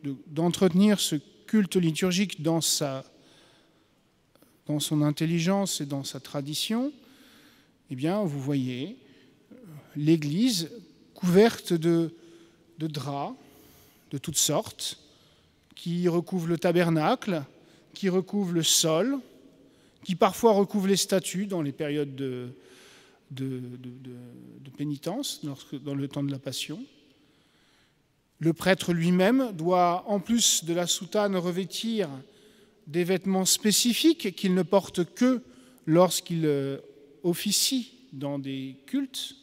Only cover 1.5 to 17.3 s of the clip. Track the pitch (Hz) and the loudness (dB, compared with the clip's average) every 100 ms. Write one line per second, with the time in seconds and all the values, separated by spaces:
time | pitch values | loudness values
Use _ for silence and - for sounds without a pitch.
1.5 | 220 196 190 170 151 185 180 196 - 156 | 2 2 2 2 2 0 0 -2 -2 0
2.5 | 165 - - 147 135 - _ _ - _ | 0 0 -2 -2 -6 -12 _ _ -20 _
3.5 | _ _ _ _ _ _ _ _ _ _ | _ _ _ _ _ _ _ _ _ _
4.5 | _ - 151 - 151 147 147 165 170 165 | _ -6 -4 0 2 2 2 0 0 2
5.5 | 196 196 - 143 139 135 139 - 147 139 | 0 0 -4 -6 -6 -8 -12 -10 -8 -6
6.5 | 151 - 226 269 294 - - - - - | -6 -2 -2 -4 -6 -20 -20 -20 -20 -20
7.5 | _ _ _ _ 131 151 202 196 143 131 | _ _ _ _ -4 -2 0 -2 -2 -2
8.5 | 143 127 127 160 254 - - - _ _ | -2 -2 -4 -8 -12 -20 -20 -20 _ _
9.5 | - 190 151 - - 151 165 147 160 254 | -20 -20 -20 -14 -2 2 4 2 2 2
10.5 | 202 165 - - - - - 180 180 226 | 0 -4 -12 -20 -20 -20 -4 4 6 6
11.5 | - - 175 165 165 160 - - - - | 4 -2 0 2 2 0 -6 -20 -20 -20
12.5 | _ _ - 156 147 135 139 160 262 - | _ _ -8 -8 -6 -6 -6 -6 -10 -20
13.5 | - - - - _ _ 143 - 151 - | -20 -20 -20 -20 _ _ -10 -4 0 2
14.5 | 151 226 - - - - _ _ _ _ | 0 -2 -8 -10 -10 -18 _ _ _ _
15.5 | _ _ - 170 175 180 170 170 185 165 | _ _ -12 -6 0 2 0 -2 -4 -2
16.5 | 170 185 170 170 160 156 254 - | 0 2 4 4 4 2 0 -2